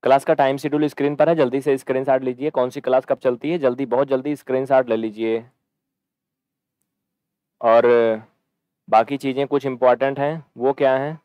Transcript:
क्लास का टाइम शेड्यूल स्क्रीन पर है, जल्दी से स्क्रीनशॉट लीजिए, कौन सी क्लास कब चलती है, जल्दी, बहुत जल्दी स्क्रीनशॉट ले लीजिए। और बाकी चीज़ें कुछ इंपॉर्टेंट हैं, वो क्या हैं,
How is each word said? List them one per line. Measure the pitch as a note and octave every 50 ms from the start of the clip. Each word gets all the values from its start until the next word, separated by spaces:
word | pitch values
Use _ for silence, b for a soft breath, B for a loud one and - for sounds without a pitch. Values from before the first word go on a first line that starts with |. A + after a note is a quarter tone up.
क्लास | - A#2+ C3 C#3 -
का | - D#3+
टाइम | C#3+ C#3+ C3+ C#3
शेड्यूल | C#3 - D3+ C#3+ D3+ D3+ D3
स्क्रीन | - - C#3 C#3+ D3
पर | C#3+ D3+ D#3
है, | E3+
जल्दी | D#3+ C#3+ B2 B2 C#3
से | C3 D3 C3+ C3+
स्क्रीनशॉट | - - C3 C3 C3+ C#3+ C3+ C3
लीजिए, | C3 C3 B2+ B2 C3+ D#3
कौन | - C3+ B2 B2+
सी | B2+ C#3+
क्लास | C3+ B2+ B2+ C3 C3
कब | - C#3 -
चलती | - C3+ B2 A#2 - D3
है, | E3+ F3+
जल्दी, | C#3 B2+ B2 B2 C#3
बहुत | A#2+ A#2+ B2 C#3+ C3+
जल्दी | C3+ C3 C3 D3 D3
स्क्रीनशॉट | C3+ _ - C3 C3 C3+ C3 C#3 C3 C3 A#2+
ले | A2+
लीजिए। | A2+ A2+ A2 G#2 G#2+ A2+ A2+ A2 A2+ A#2 A#2+ _ _ _ _ _ _ _ _ _ _ _ _ _ _ _ _ _ _ _ _ _ _ _ _ _ _ _ _ _ _ _ _ _ _ _ _ _ _ _ _ _ _
और | - A#2 A2+ A#2 A#2+ A#2+ A#2+ A#2+ A#2 A2+ A2 A2 A2+ _ _ _ _ _ _ _ _ _ _ _ _ -
बाकी | A2 A2 A2+ - C#3+
चीज़ें | C3+ - C3+ B2+ C3+ C#3
कुछ | C3 C#3+ C#3+ C3+
इंपॉर्टेंट | C#3 C3 A#2+ B2+ B2+ B2 A#2+ C3+ C3+ C#3 C3+
हैं, | C#3 C#3+ D#3+ E3 D3 _ _
वो | A#2+ A#2 C3+
क्या | C#3 - C#3+ C3+ C3
हैं, | C3 C3+ D3 D#3 D#3